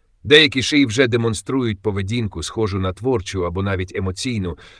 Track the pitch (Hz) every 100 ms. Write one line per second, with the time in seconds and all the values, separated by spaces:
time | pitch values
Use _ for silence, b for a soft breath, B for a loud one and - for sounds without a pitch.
0 | _ _ 98 151 151 135 - 147 135 107
1 | 127 113 117 107 - 131 120 101 110 98
2 | 98 120 104 85 - 113 107 98 92 92
3 | 123 120 - 95 87 90 101 95 90 -
4 | 95 90 131 113 90 78 B B